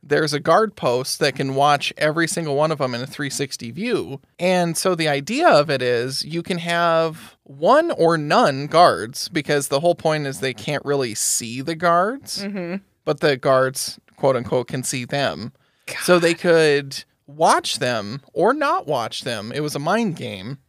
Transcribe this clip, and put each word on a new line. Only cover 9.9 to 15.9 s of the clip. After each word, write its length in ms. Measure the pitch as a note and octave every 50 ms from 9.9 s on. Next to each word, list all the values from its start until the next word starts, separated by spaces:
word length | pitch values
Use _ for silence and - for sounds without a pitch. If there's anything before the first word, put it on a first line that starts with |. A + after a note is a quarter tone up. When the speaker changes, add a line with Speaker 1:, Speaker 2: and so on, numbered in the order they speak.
| E3+
Speaker 1:
point 300 | - - E3 D#3 D3+ D3
is 140 | C#3 C3+ -
they 140 | - C3+ B2
can't 300 | - - - D3 C#3 -
really 300 | C#3 C#3+ C#3 C3+ A#2+ G#2
see 480 | - - - - - A#2+ A2+ A2+ B2+
the 140 | C3+ D3 E3+
guards, 680 | D#3 E3+ F3 E3+ F3 F3+ G#3 B3+ C#4 - - - F#3 G3+
Speaker 2:
Mm-hmm. 340 | G3 G3+ G3+ F3 E3+ F3 G3 _ _ _ _ _
Speaker 1:
but 140 | - - -
the 180 | - D#3 C#3+ B2+
guards, 640 | - D3+ C3 C3 C3 C3 C3 - - - - - _ _ _ _
quote 180 | - C#3 C3+
unquote, 320 | B2 A#2+ - - C3 A#2+ -
can 140 | - C3 B2
see 220 | - - C3+ B2
them. 480 | A#2+ - C#3+ C#3 A#2 D#2 C#2+ G2+ B2 - _ _ _ _ _ _ -